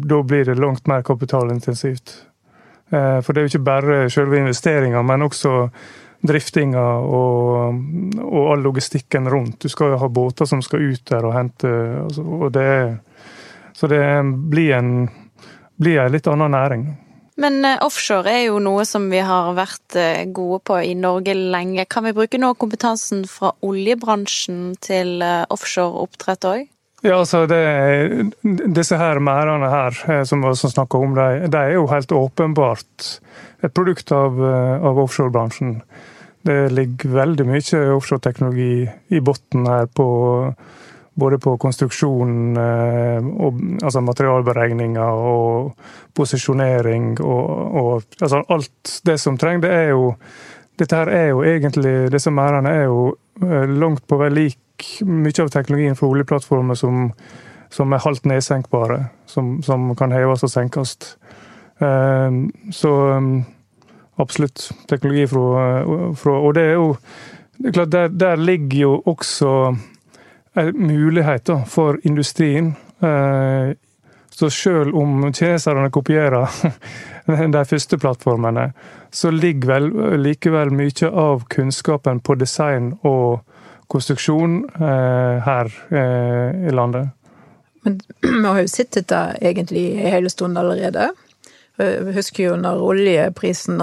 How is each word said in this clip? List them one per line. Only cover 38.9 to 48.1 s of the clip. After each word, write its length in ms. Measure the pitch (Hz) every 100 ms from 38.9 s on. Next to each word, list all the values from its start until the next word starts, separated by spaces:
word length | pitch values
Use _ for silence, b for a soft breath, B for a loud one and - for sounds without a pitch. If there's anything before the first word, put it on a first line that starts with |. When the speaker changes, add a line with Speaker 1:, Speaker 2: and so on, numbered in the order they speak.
| - -
Speaker 1:
i 80 | 170
botten 460 | 135 139 - 127 123
her 220 | 123 120
på, 140 | - 131 120 123 123 131 131 B B B B B -
både 180 | 135 135
på 140 | 135 123
konstruksjon, 960 | 131 123 131 - 147 131 123 120 117 117
eh, 720 | 117 117 117 120 120 117 123 208
og, 160 | 151 123 180 -
altså 180 | 147 127
materialberegninger 1300 | 123 120 135 127 123 117 117 117 117 113 113 113 120
og 400 | 120 117 117 139 - B B B -
posisjonering 960 | 139 135 - 135 135 127 117 117 117 113
og, 300 | - 123 - - - 151
og, 260 | 120 120 107